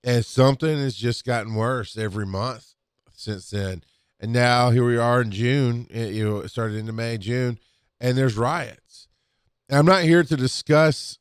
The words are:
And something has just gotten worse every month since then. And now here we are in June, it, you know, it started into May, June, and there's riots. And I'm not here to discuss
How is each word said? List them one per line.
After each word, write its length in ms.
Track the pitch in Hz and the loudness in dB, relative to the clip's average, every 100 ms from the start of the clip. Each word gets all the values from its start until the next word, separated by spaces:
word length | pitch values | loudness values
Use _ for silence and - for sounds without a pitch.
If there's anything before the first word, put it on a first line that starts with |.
And 240 | 123 123 113 | 0 -2 0
something 500 | - 131 135 160 151 | 4 4 4 -2 -2
has 180 | 139 | -4
just 300 | 113 120 117 | -4 -4 -4
gotten 300 | - 120 107 | -4 -6 -4
worse 420 | 110 113 127 104 110 | -4 -2 -4 -8 -8
every 300 | 110 98 98 | -6 -6 -6
month 480 | 95 117 110 _ _ _ _ _ | -6 -6 -10 _ _ _ _ _
since 340 | - - 101 90 | -16 -10 -10 -8
then. 340 | 104 98 92 _ _ _ _ | -6 -6 -8 _ _ _ _
And 100 | 104 | -4
now 400 | 120 123 123 123 | 0 2 4 4
here 160 | 120 120 | 4 2
we 120 | 120 | 2
are 240 | 117 123 | 2 2
in 80 | 117 | 0
June, 560 | 98 120 139 127 120 120 | -2 0 2 0 -2 -6
it, 240 | 117 113 | -8 -6
you 120 | 104 | -2
know, 140 | 107 104 | -2 -2
it 80 | - | -6
started 280 | - 110 107 | -6 -6 -6
into 160 | 110 | -8
May, 240 | 113 117 113 | -8 -6 -6
June, 420 | 95 123 123 117 _ _ _ _ | -4 -2 -2 -4 _ _ _ _
and 180 | 123 127 | -2 2
there's 200 | 135 104 | 0 0
riots. 720 | 120 165 117 - _ - _ _ _ _ _ _ _ | -2 -2 -8 -14 _ -20 _ _ _ _ _ _ _
And 80 | 139 | 4
I'm 80 | 160 | 6
not 160 | 190 | 6
here 200 | 160 170 | 6 4
to 140 | 151 147 | 4 0
discuss 840 | 127 - - 151 156 143 - - | -2 -4 2 4 4 0 -8 -18